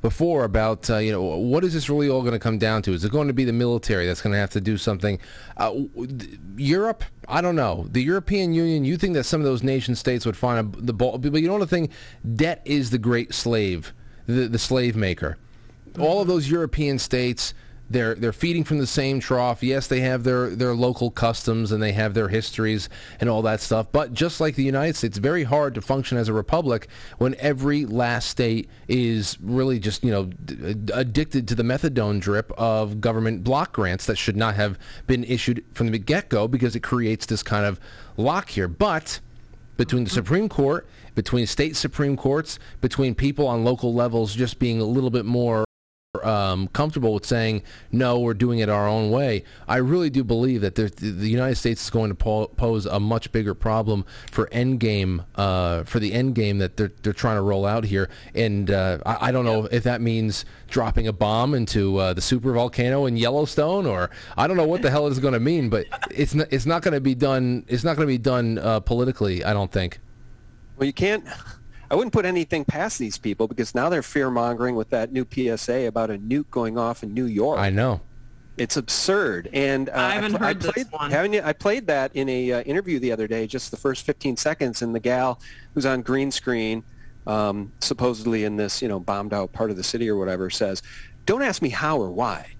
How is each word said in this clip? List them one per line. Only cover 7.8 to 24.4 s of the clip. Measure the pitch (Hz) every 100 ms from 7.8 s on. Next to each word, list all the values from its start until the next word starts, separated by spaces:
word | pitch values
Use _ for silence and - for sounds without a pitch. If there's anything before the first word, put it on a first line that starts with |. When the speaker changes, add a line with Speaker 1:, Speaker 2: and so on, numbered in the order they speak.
| 90
Speaker 1:
The | 120
European | 135 190 - 196 180
Union, | 165 165 160
you | 135 170
think | 196
that | 160
some | 120 160
of | 143
those | 127
nation | 131 135 123 120
states | - 123 117
would | 101
find | 123 117 110 98
a, |
the | 120
ball, | 107 127 117
but | 139 151
you | 165
know | 208
the | 180
thing, | 180 156 - - - 113 113
debt | 160 170 -
is | 147 123
the | 117
great | 113 120 117
slave, | - 120 113 101 87 80 - - - -
the, | 123 123
the | 117
slave | - 131 123 110
maker. | 98 85 73 - - - - - - -
All | 151 196
of | 185
Speaker 2:
Mm-hmm. |
Speaker 1:
those | 180 139
European | 170 160 - 147 135
states, | - 127 123 120 - - - - -
they're, | 123 113
they're | 113 117
feeding | 107 170 170
from | 151 156
the | 135
same | - 135 135
trough. | - 127 123 120
Yes, | 123 135 123
they | 127
have | 127 127
their, | 123 123 123
their | 95 123 117
local | 123 123 120
customs | - 117 113 - 113 110
and | 110
they | 107
have | 101 110
their | 101 101
histories | 110 101 - 110 107 - - - -
and | 120
all | 110
that | 110 107
stuff. | - 110 110
But | 147 135
just | 117 165
like | -